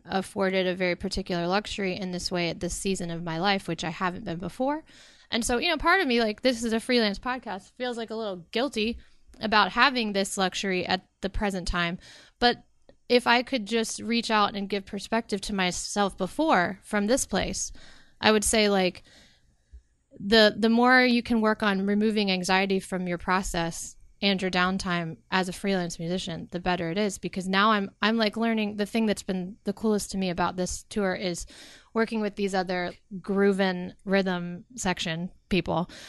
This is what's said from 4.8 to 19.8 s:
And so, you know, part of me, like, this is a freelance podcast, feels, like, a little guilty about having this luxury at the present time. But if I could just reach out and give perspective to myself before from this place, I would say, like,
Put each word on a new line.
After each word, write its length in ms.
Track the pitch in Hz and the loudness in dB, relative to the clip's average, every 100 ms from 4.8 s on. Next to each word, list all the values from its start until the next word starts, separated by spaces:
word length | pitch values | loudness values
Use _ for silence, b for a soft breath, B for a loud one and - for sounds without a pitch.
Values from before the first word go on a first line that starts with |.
| - b b b b | -10 b b b b
And 120 | 233 | -4
so, 140 | 233 240 | -2 0
you 100 | 349 | 0
know, 80 | 311 | 0
part 240 | 330 381 | 2 4
of 80 | 294 | 4
me, 140 | 240 | 2
like, 220 | 220 214 | 0 0
this 200 | 254 233 | 0 0
is 80 | 233 | 0
a 80 | 220 | -2
freelance 400 | - 247 214 190 | 2 2 2 0
podcast, 540 | - 254 226 196 - - | -6 -6 -8 -12 -12 -8
feels, 200 | 247 233 | -6 -6
like, 120 | 220 | -8
a 60 | 220 | -6
little 300 | 214 185 160 | -6 -8 -6
guilty 460 | 220 269 220 220 240 b b b - | -2 -2 0 -2 -2 b b b -8
about 320 | 220 208 185 | 2 4 4
having 400 | 233 269 247 214 | 4 4 4 0
this 240 | 196 196 - | 0 -2 0
luxury 480 | 185 - 196 180 - | 0 0 -2 -2 0
at 200 | 185 - _ | -2 -4 _
the 100 | 190 | -6
present 380 | - 202 190 170 | -2 -2 -2 -2
time. 300 | 180 170 175 B B B B | -2 -2 -4 B B B B
But 240 | 240 240 - _ _ _ - | 2 2 -6 _ _ _ 2
if 180 | 247 240 | 2 4
I 160 | 240 | 2
could 220 | 247 262 202 | 2 -4 -2
just 340 | 226 220 - | -2 -2 -6
reach 320 | 208 233 220 | -2 -2 2
out 240 | 214 202 202 | 2 2 0
and 140 | 196 | -4
give 160 | 202 202 | -6 -6
perspective 560 | 202 - 226 - 196 | -10 -4 -4 -2 -6
to 120 | - | -4
myself 640 | 196 180 175 - 208 196 - | -2 -2 -2 -4 0 0 0
before 600 | 185 - 320 214 175 196 | -6 0 2 2 2 -4
from 240 | - 208 208 | -4 -2 0
this 180 | 269 - | 0 0
place, 480 | 190 180 190 - - b b b b | -2 -2 -6 -8 -12 b b b b
I 100 | 214 | 4
would 140 | 214 208 | 4 4
say, 240 | 226 208 | 2 4
like, 340 | 196 185 - - b b b b b b b | 4 2 -2 -16 b b b b b b b